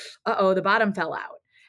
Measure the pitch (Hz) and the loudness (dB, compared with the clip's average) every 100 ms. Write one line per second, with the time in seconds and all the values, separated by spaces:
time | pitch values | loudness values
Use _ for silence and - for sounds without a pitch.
0 | - - - 220 190 190 196 220 208 196 | -16 -8 -4 2 2 2 2 2 2 -2
1 | 160 - - - _ _ | -4 -6 -12 -18 _ _